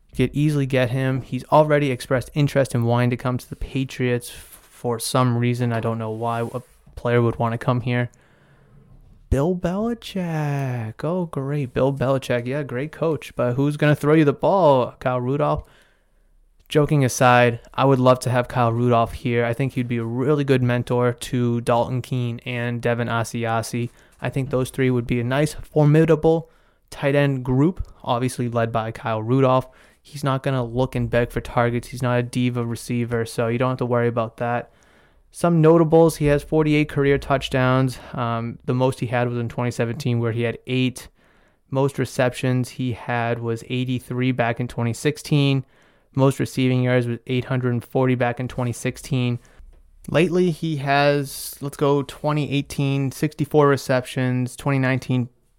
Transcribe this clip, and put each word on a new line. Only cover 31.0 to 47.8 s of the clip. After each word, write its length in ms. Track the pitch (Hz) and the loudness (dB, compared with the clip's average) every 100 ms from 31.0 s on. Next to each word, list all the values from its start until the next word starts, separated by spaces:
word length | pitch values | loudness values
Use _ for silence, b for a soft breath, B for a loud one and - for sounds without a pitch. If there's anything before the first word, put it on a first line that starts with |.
| 117 | -2
beg 220 | 120 120 | 0 0
for 100 | 120 | -4
targets. 500 | - 123 120 120 - | -4 0 0 0 -6
He's 120 | 123 | -4
not 160 | 123 123 | 0 0
a 60 | |
diva 420 | 120 127 123 123 117 | 0 -2 -2 -2 -4
receiver, 600 | 113 - 120 117 117 113 | -6 -4 -4 -2 -4 -4
so 220 | - 117 | -4 -2
you 120 | 120 | 0
don't 100 | 127 | -2
have 80 | 127 | -2
to 80 | 123 | -2
worry 220 | 120 120 | 0 0
about 300 | 120 110 - | 0 -4 -6
that. 340 | 120 120 - b b b b b b | -4 -4 -8 b b b b b b
Some 320 | - 170 170 | -4 2 4
notables, 540 | 156 165 156 160 165 - | 6 6 6 6 6 4
he 100 | 147 | 0
has 180 | 147 | 0
forty-eight 460 | - 156 151 151 151 | 0 0 2 2 0
career 300 | 147 139 139 | 0 2 0
touchdowns. 800 | - 135 - 135 127 131 131 120 - | 0 -2 0 2 4 4 2 -2 -10
Um, 440 | - 117 117 117 - - | -6 -4 -4 -6 -8 -4
the 80 | |
most 280 | 127 131 127 | 0 0 0
he 60 | 117 | -4
had 200 | 120 123 | -2 -2
was 100 | 120 | -2
in 120 | 117 | -4
twenty 200 | - 123 | -4 -4
seventeen, 500 | 120 117 113 127 117 | -2 -4 -4 -2 0
where 120 | 117 | 0
he 100 | 113 | -2
had 160 | 117 113 - | -4 -4 -4
eight. 440 | 127 127 - - b b b b b _ | 0 0 -2 -12 b b b b b _
Most 300 | 135 135 - | -2 -2 -2
receptions 680 | 127 - 127 - 131 127 123 | -4 0 -2 0 0 0 -2
he 240 | - 127 | -6 -6
had 440 | 107 - 120 117 120 | -6 -6 -4 -2 -4
was 260 | 117 117 - | -4 -6 -6
eighty-three 640 | 127 127 123 - 123 127 | -4 -4 -4 -6 -2 0
back 280 | 127 120 117 | 0 -2 -2
in 80 | 123 | -6
twenty 260 | - 117 | -4 -4
sixteen. 720 | 113 147 147 - 147 139 135 b b b b b 135 | -2 -2 -4 0 2 2 0 b b b b b 2
Most 220 | 135 - | 2 2
receiving 420 | 131 - 127 127 | -2 -2 0 2
yards 260 | 123 127 120 | 2 0 0
was 120 | 117 - | -6 -4
eight 160 | 127 | -4
hundred 400 | - 131 123 120 | -2 -2 -2 -2